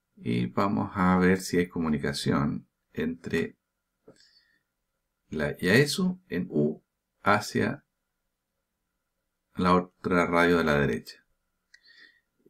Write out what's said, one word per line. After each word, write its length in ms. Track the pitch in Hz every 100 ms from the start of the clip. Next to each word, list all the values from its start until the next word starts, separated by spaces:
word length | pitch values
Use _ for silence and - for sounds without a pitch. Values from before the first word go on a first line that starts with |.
| _ _
Y 280 | 120 120 117
vamos 460 | - 101 104 98
a 240 | 101 90 92
ver 240 | 90 92
si 160 | - 90
hay 100 | 87
comunicación 1000 | 87 80 76 71 71 - 78 71 - - _ _
entre 640 | - 80 85 - 82 - - _ _ _ _ - _ _ _ _ _ _ _ _ _ _ _ _
la 260 | - 73 -
Yaesu 600 | - 226 269 - 185 - _
en 180 | 175 -
U 340 | 151 151 - _ _ _ _
hacia 640 | - 104 - 117 107 - _ _ _ _ _ _ _ _ _ _ _ _ _ _ _ _ _ -
la 180 | 90
otra 500 | 90 90 _ - 90
radio 320 | 85 87 85 85
de 80 |
la 160 | 78 71
derecha. 460 | 69 73 - - _ _ _ _ _ _ _ - - _ _ _